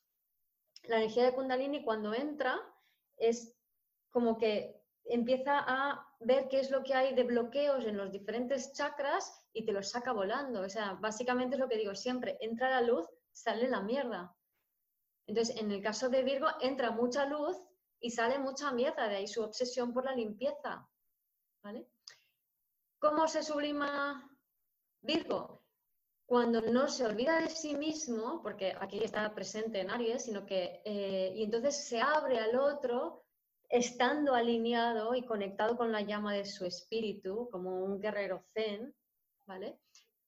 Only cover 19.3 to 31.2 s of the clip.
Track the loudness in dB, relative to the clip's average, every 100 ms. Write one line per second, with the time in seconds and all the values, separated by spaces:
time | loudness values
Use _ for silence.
19.3 | -4 -4 -4 -4 -2 -2 -2 -2 -2 -4
20.3 | -2 -4 -4 -8 -10 -14 _ _ _ _
21.3 | _ _ _ -12 -12 -14 _ -20 -20 _
22.3 | _ _ _ _ _ _ _ 4 6 4
23.3 | 2 -2 -2 -2 -2 -2 -2 -4 -6 -14
24.3 | _ _ _ _ _ _ _ -2 -2 0
25.3 | -6 -6 -16 _ _ _ _ _ _ 0
26.3 | 2 4 2 4 4 2 2 0 2 2
27.3 | 2 2 -4 -4 -2 -2 -4 -4 -2 -2
28.3 | -4 -8 -4 -4 -4 -6 -4 -2 -2 -4
29.3 | -4 -8 -6 -4 -4 -2 -2 0 -2 -4
30.3 | -6 -2 -2 -2 -6 -6 -4 -2 0